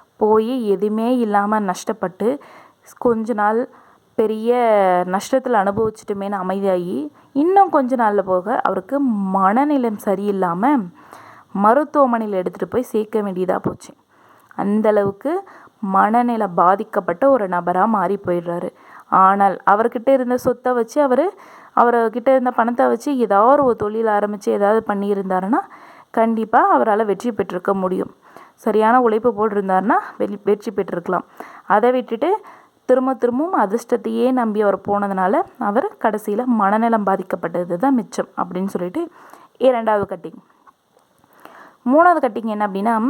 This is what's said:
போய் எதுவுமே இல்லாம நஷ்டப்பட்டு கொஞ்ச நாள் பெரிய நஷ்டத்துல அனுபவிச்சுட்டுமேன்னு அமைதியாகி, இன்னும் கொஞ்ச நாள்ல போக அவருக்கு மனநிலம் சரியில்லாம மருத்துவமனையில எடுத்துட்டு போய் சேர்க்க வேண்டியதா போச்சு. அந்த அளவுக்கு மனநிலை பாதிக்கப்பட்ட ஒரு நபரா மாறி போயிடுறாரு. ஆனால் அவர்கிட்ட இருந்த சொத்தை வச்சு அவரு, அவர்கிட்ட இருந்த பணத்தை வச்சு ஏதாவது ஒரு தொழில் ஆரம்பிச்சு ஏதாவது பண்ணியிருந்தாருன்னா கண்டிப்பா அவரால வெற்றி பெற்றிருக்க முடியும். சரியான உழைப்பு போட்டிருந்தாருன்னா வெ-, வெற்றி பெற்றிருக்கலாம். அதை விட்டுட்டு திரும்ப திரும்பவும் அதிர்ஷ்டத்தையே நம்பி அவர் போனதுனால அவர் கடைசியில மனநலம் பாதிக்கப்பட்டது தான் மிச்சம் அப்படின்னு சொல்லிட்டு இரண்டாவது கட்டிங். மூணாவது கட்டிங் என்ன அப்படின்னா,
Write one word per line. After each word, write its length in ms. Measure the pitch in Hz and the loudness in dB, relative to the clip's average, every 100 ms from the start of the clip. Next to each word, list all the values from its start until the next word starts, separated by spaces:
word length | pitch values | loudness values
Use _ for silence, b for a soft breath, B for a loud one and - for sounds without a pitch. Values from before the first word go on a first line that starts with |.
| B - | B -2
போய் 520 | 214 220 220 262 220 | 2 4 2 -2 -2
எதுவுமே 500 | 190 208 214 226 254 | 0 0 -2 0 0
இல்லாம 420 | 226 208 202 214 | 2 0 0 0
நஷ்டப்பட்டு 800 | 202 180 - 214 185 175 202 285 B B B _ _ - | -2 -4 -6 -6 -6 -4 -4 -4 B B B _ _ -4
கொஞ்ச 340 | 247 226 220 | -2 0 -2
நாள் 360 | 214 208 220 262 b b b _ | -2 0 0 -4 b b b _
பெரிய 400 | - 220 220 226 247 233 214 190 180 180 | -4 -2 -2 0 2 2 4 4 2 0
நஷ்டத்துல 480 | 185 - 262 262 | -4 -2 -2 0
அனுபவிச்சுட்டுமேன்னு 840 | 233 196 202 220 220 - 202 196 202 | 0 0 0 -4 -4 -8 -8 -6 -6
அமைதியாகி, 720 | 185 196 196 185 180 226 302 b b | -4 -2 0 -2 -2 -6 -8 b b
இன்னும் 380 | 269 320 392 381 | -2 2 4 4
கொஞ்ச 260 | 311 254 254 | 2 0 0
நாள்ல 260 | 220 202 | 0 0
போக 380 | 185 185 185 262 | 0 -2 -2 -4
அவருக்கு 400 | - 190 185 277 | -2 -4 -4 -2
மனநிலம் 1000 | 277 214 190 190 190 220 294 285 233 214 | -2 -2 -2 0 0 2 0 0 -2 -4
சரியில்லாம 840 | - 190 202 196 185 170 233 294 180 B B B B B B 196 | -4 -4 -2 -2 -4 -2 0 0 -2 B B B B B B -2
மருத்துவமனையில 680 | 208 262 302 302 269 233 220 | 2 2 2 2 2 0 -2
எடுத்துட்டு 380 | 190 185 180 - | -4 -4 -6 -6
போய் 140 | 208 | -4
சேர்க்க 380 | 247 220 214 220 | -2 -4 -2 -4
வேண்டியதா 380 | 202 180 180 - | -4 -4 -2 -2
போச்சு. 360 | - - - - _ b b b b | -4 -8 -12 -20 _ b b b b
அந்த 340 | - 202 208 220 | -6 -2 0 2
அளவுக்கு 600 | 208 202 196 269 359 392 B B _ | 2 0 -2 -6 -6 -8 B B _
மனநிலை 680 | 196 190 202 233 240 226 202 | -2 2 2 2 0 -2 -2
பாதிக்கப்பட்ட 840 | 175 175 196 220 - 185 175 277 | 2 4 2 0 -4 -4 0 2
ஒரு 180 | 262 196 | 2 2
நபரா 380 | 180 170 175 214 | -2 -2 0 2
மாறி 320 | 220 180 196 | 2 0 -2
போயிடுறாரு. 480 | 190 175 170 170 180 B B B - | -2 -4 -4 -6 -8 B B B 0
ஆனால் 480 | 185 190 202 196 180 - | 4 6 6 2 2 2
அவர்கிட்ட 380 | 202 226 240 233 | 2 2 0 2
இருந்த 280 | 269 247 247 | 2 2 -2
சொத்தை 360 | 254 247 254 | -2 -2 -2
வச்சு 300 | 247 233 294 | -2 -2 0
அவரு, 360 | 277 247 339 - B B B - | 2 2 0 -4 B B B 2
அவர்கிட்ட 520 | 240 240 226 226 233 | 2 4 0 0 2
இருந்த 220 | 262 247 | 2 2
பணத்தை 360 | 247 233 240 262 | 0 0 0 0
வச்சு 320 | 240 285 277 | 0 -2 -2
ஏதாவது 460 | 220 196 226 285 | 2 4 6 6
ஒரு 120 | 269 220 | 4 0
தொழில் 300 | 208 214 220 | -2 -2 0
ஆரம்பிச்சு 420 | 208 208 208 226 | 0 -2 -4 -4
ஏதாவது 460 | 214 202 220 220 | 0 2 2 0
பண்ணியிருந்தாருன்னா 640 | 202 202 202 190 185 190 285 403 B B B _ | -2 -2 -2 -2 -2 -2 -2 -4 B B B _
கண்டிப்பா 680 | - 226 226 214 247 392 320 | -2 0 0 0 2 4 2
அவரால 260 | 226 208 | 2 0
வெற்றி 280 | 220 196 240 | 0 -2 -4
பெற்றிருக்க 420 | 208 190 180 - | -4 -6 -4 -2
முடியும். 400 | 196 185 185 - - B B B | -2 -2 -4 -6 -12 B B B
சரியான 460 | _ - 214 220 247 | _ -2 2 4 4
உழைப்பு 340 | 240 220 240 202 | 2 2 0 0
போட்டிருந்தாருன்னா 560 | 214 202 190 185 190 339 B - | -2 -2 0 0 2 0 B -6
வெ-, 220 | 196 202 | -6 -4
வெற்றி 280 | - 208 233 | -2 -2 -4
பெற்றிருக்கலாம். 520 | 202 185 175 170 180 - B B B - | -6 -6 -6 -4 -4 -6 B B B 0
அதை 240 | 202 240 | 2 4
விட்டுட்டு 500 | 254 208 226 294 415 B B B _ | 2 -2 -4 -2 -2 B B B _
திரும்ப 300 | - 254 262 | 0 2 2
திரும்பவும் 460 | 262 247 247 330 370 | 0 -2 -2 -2 0
அதிர்ஷ்டத்தையே 720 | 202 220 - 240 214 226 240 | 0 -2 -4 -4 -2 -2 0
நம்பி 300 | 254 226 214 | 0 0 0
அவர் 180 | 208 196 | 0 0
போனதுனால 600 | - 202 202 190 185 269 392 - | -2 -2 -2 -2 0 0 -2 -6
அவர் 380 | 226 208 381 - | -2 -2 -2 -2
கடைசியில 440 | 233 208 208 208 | -2 -2 -4 -4
மனநலம் 640 | 254 226 196 208 233 226 196 | 0 0 2 2 2 0 0
பாதிக்கப்பட்டது 720 | 190 185 180 175 175 180 175 | -2 -2 -6 -4 -4 -4 -2
தான் 180 | 262 | 0
மிச்சம் 340 | 262 180 - 175 - | 0 -2 -6 -8 -8
அப்படின்னு 300 | 175 180 190 | -6 -6 -6
சொல்லிட்டு 420 | 190 180 185 339 B B B B - | -6 -6 -6 -8 B B B B 0
இரண்டாவது 600 | 254 247 220 214 196 185 | 2 2 0 0 -2 -8
கட்டிங். 220 | 165 - - _ _ _ _ _ _ _ B B B B B B 247 | -14 -18 -20 _ _ _ _ _ _ _ B B B B B B 0
மூணாவது 340 | 285 349 330 | 4 4 4
கட்டிங் 240 | 262 214 | 0 -4
என்ன 220 | 226 208 208 | -6 -4 -4
அப்படின்னா, 360 | 196 208 226 233 | -2 -2 0 -2